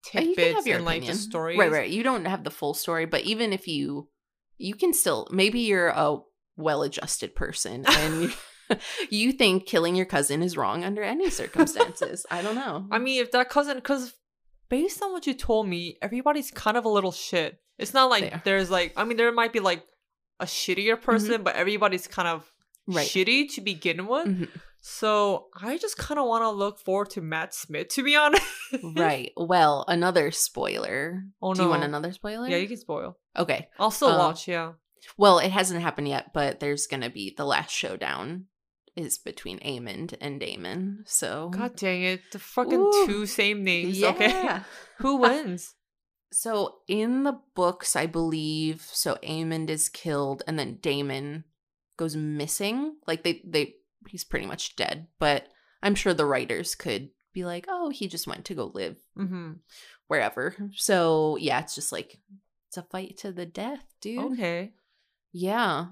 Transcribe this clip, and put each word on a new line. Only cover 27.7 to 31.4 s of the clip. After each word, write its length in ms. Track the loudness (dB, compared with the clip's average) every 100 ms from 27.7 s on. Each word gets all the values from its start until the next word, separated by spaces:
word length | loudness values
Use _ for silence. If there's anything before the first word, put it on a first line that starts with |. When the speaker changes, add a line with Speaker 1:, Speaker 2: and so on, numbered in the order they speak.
| -8 -4
Speaker 2:
to 120 | 0
be 120 | 4 6
<laughs> 80 |
honest. 200 | 6 4 2 -10 -8 -8
Speaker 1:
Right. 500 | -4 2 2 2 -4 -6
Well, 480 | 2 6 6 4 2
another 440 | 2 6 4 4
spoiler. 920 | 2 -2 0 -2 -2 -2 -2 -4 -6 -10 _